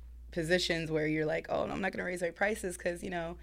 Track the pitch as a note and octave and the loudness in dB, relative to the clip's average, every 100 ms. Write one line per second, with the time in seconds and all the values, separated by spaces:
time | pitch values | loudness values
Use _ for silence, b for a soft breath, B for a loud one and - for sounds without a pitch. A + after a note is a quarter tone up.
0 | - - - F3 D#3+ F3+ F3 E3 D#3+ D#3 | -16 -16 -8 -2 4 4 4 2 2 2
1 | D#3 D#3 D#3 E3 - - - - F#3+ - | 2 2 2 0 0 0 2 0 0 -2
2 | F3+ F3+ E3+ - G#3 A3 F#3+ F3+ F3+ F3 | -4 -2 -2 2 0 0 -4 -2 -2 -2
3 | G3 F3 E3 F3 | -2 -4 -4 -6